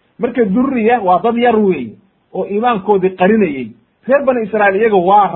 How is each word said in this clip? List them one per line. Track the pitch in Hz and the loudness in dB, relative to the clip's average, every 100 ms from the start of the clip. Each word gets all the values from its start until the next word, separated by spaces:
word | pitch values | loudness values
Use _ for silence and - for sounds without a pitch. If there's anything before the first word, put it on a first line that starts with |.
| _ - | _ -8
Marka | 240 247 | -6 -2
durriya | 214 208 269 247 220 247 | 0 0 -2 0 0 0
waa | 185 180 | 2 0
dad | 226 233 | 0 0
yar | 240 220 | 2 2
weeye | 202 156 113 98 _ _ _ | 0 -2 -6 -16 _ _ _
oo | 180 180 | -10 -6
iimaankoodii | 202 240 220 208 196 185 185 | -2 -2 -2 0 0 0 0
qarinayay. | 185 220 180 139 113 - _ _ - | 2 2 0 -4 -12 -16 _ _ -2
Reer | 277 | 0
Bani | 254 247 214 | 0 -2 -2
Israa'iil | 214 202 196 | 0 0 2
iyaga | 226 202 | 2 2
waa | 180 208 190 | 4 4 2